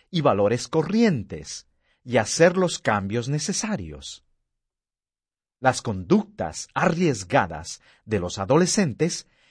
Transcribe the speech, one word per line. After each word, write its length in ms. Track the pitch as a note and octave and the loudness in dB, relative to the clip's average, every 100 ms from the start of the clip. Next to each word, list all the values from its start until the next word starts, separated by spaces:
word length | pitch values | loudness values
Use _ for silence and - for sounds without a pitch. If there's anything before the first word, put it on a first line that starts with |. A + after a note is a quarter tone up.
| _ | _
y 120 | F3 | 0
valores 440 | C#3+ G2+ G#2 B2 - | 2 4 2 2 -2
corrientes 1000 | D#3 D#3 G#3 A#3 D3 - E2 - - - _ _ _ | -2 0 2 2 2 -6 -12 -12 -16 -18 _ _ _
y 140 | - A#2+ | -2 0
hacer 400 | A2 - E3 F3+ | 0 4 4 4
los 240 | F3+ - | -2 -2
cambios 480 | - G#2+ G2 A2 A#2+ | -2 0 0 -4 -4
necesarios. 960 | D3 D3 F#3 G#3+ G#3 E2 D2 - - _ _ _ _ _ _ _ _ _ _ _ _ _ _ | -4 -4 -6 -4 -6 -8 -12 -16 -18 _ _ _ _ _ _ _ _ _ _ _ _ _ _
Las 200 | C3 A#2+ | 0 0
conductas 840 | - G2 F2+ G3 - - E2 - - | -4 -6 2 2 2 -6 -8 -8 -6
arriesgadas 1040 | - - D#3+ F3+ A#2 F2+ A2+ G2 D#2+ - - _ _ | 0 0 2 0 0 0 0 0 -4 -12 -16 _ _
de 140 | - G#2+ | -4 -2
los 220 | F2 - | -2 -6
adolescentes 880 | F#2+ C#3+ F3 - F3+ G#2 D#3+ - - _ _ | 2 2 4 2 0 0 -2 -4 -14 _ _